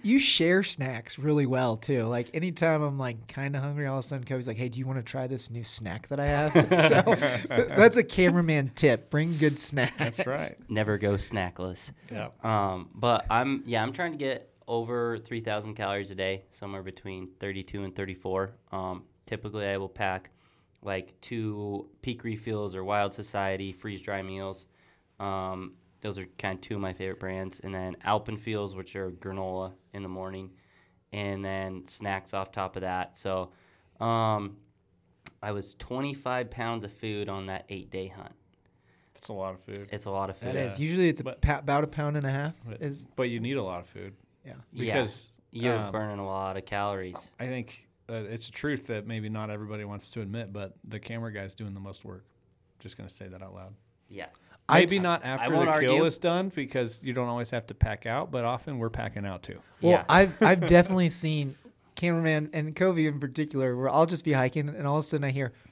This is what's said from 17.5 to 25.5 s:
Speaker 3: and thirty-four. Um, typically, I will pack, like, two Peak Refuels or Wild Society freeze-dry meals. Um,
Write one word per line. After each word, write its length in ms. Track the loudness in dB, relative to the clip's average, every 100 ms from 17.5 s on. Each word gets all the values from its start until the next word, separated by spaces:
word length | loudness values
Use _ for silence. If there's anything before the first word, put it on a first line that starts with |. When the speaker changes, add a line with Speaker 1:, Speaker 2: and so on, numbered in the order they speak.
| -8 -8 -8
Speaker 3:
and 120 | -8 -6
thirty-four. 560 | -8 -8 -4 -2 -2 -6 -12
Um, 320 | -8 -6 -8 -12 _ -10
typically, 420 | -10 -8 -6 -2
I 100 | -2
will 120 | -4
pack, 420 | -4 -4 -4 -8 _ _ _ _ _
like, 380 | -6 -6 -6 _
two 640 | -10 -6 -4 -6 -6 -6 -8 _
Peak 220 | -8 -8
Refuels 500 | -6 -6 -4 -4 -4 -6
or 80 |
Wild 300 | -2 0 0
Society 580 | -4 -8 -4 -2 -2 -6
freeze-dry 500 | -8 -10 -10 -6 -6
meals. 460 | -6 -8 -8 -10 -16 _ _ _ _ -10
Um, 540 | -6 -4 -4